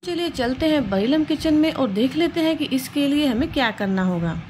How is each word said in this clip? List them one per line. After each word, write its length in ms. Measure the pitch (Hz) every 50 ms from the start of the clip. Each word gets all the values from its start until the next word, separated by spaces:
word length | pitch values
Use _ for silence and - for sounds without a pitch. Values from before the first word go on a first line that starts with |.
| -
चलिए 240 | 359 349 330 349 339
चलते 360 | 262 - 247 233 254 254 320
हैं 220 | 311 311 294 269 202
बरीलम 340 | 196 190 202 233 285 311 311
किचन 300 | 294 320 302 - 320 311
में 180 | 302 302 320 -
और 180 | - 269 233
देख 260 | 190 196 233 269 262
लेते 240 | 294 339 339 - 339
हैं 160 | 320 320 320
कि 80 | 302 302
इसके 400 | - - 269 262 - - 294 285 277
लिए 180 | 277 294 302
हमें 240 | 277 247 220 277 - -
क्या 180 | 294 262 226 208
करना 300 | - 208 196 190 190 185
होगा। 360 | 185 180 170 170 170 160 165 160